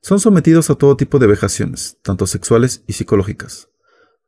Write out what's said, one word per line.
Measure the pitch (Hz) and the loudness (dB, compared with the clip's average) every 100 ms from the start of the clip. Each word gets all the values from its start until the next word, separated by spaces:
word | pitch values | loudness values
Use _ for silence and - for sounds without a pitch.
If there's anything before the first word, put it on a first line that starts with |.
son | - 202 | -2 0
sometidos | 220 185 165 165 156 | 2 2 4 2 2
a | 139 | 2
todo | 139 135 | 2 2
tipo | 135 143 | 0 2
de | 113 | 2
vejaciones, | 104 95 - - - - - | 2 -2 -4 -8 -8 -14 -12
tanto | - 92 95 | -8 -4 -4
sexuales | 95 - 117 127 - - | -6 0 0 0 -4 -12
y | |
psicológicas. | 101 - 104 95 - - - _ _ _ _ _ _ | -10 -2 -2 -2 -10 -16 -18 _ _ _ _ _ _